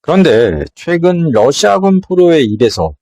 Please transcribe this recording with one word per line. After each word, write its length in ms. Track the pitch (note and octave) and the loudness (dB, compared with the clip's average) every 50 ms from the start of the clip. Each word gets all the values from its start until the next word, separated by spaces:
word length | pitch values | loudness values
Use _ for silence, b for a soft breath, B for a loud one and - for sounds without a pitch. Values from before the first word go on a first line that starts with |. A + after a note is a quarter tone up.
그런데 600 | _ - E3+ G3 F#3 D3+ A2 A2+ A#2+ G#2 E2 D2 D2 - _ | _ 0 2 2 2 4 2 2 2 0 -2 -4 -8 -10 _
최근 560 | - - E3+ F3 E3+ E3 F3+ F3+ E3+ E3+ D#3+ | -14 -6 -4 -4 0 0 0 0 0 -2 0
러시아군 680 | A#2+ G#2+ G#2+ C3 C#3+ - - G3+ G3+ F#3+ F#3+ G3 F#3+ F#3+ | 0 2 2 2 0 0 0 0 0 0 0 0 0 0
포로의 440 | F#3 _ F#3+ F3+ F3+ F3 E3+ D3+ C3 | -2 _ 0 2 2 2 2 2 0
입에서 500 | A2 G#2 G#2+ B2 A2 - G2+ E2 D#2 D2 _ | -2 -2 -2 -2 -2 -2 -4 -6 -6 -8 _